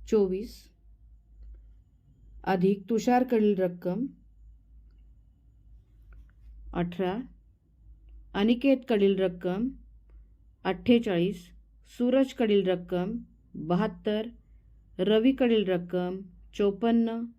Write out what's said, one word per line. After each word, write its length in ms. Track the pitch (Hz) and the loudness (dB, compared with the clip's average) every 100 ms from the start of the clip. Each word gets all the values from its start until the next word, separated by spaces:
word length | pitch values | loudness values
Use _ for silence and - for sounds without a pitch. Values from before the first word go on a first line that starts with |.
| - | 0
चोवीस 440 | 220 190 190 233 - - _ - - - - _ - - - - - _ _ _ _ - - | 2 2 -2 -8 -16 -20 _ -20 -20 -20 -20 _ -20 -20 -20 -20 -20 _ _ _ _ -20 -12
अधिक 400 | - 185 190 202 - | -4 2 2 0 -2
तुषारकडील 640 | 226 220 247 254 226 208 190 | -2 2 2 2 2 2 2
रक्कम 480 | 185 175 180 190 269 - - - - - _ - - - - - _ _ _ _ - - _ - - - - _ - - - | -2 -4 -6 -6 -8 -10 -20 -20 -20 -20 _ -20 -20 -20 -20 -20 _ _ _ _ -20 -20 _ -20 -20 -20 -20 _ -20 -20 -10
अठरा, 440 | 175 175 175 185 208 269 - _ _ _ _ - - - - - | -6 -6 -4 -6 -6 -10 -20 _ _ _ _ -20 -20 -20 -20 -8
अनिकेतकडील 840 | 196 214 240 277 262 - 214 196 190 | 0 2 2 2 2 2 2 2 2
रक्कम 480 | 190 180 180 185 254 - - - _ - - _ _ _ | -2 -2 -6 -4 -4 -6 -20 -20 _ -20 -20 _ _ _
अठ्ठेचाळीस, 840 | 180 180 180 233 226 175 180 190 - - _ _ _ | -6 -2 4 4 4 0 0 -4 -16 -20 _ _ _
सूरजकडील 720 | - 247 262 262 - 226 202 185 | -4 2 2 0 0 2 2 2
रक्कम 500 | 180 175 180 180 233 - _ _ - 156 | -2 -2 -4 -4 -6 -12 _ _ -12 -2
बहात्तर, 600 | 180 220 - 214 208 226 - _ - _ - _ - | 0 0 -4 -4 -4 -6 -14 _ -20 _ -20 _ -4
रवीकडील 680 | 190 220 247 269 247 226 185 | 2 4 4 2 2 2 2
रक्कम 540 | 180 175 180 180 190 196 - - | -2 -2 -4 -4 -6 -12 -20 -16
चोपन्न 680 | - 202 196 233 233 226 233 233 | -2 -2 0 2 2 2 -4 -10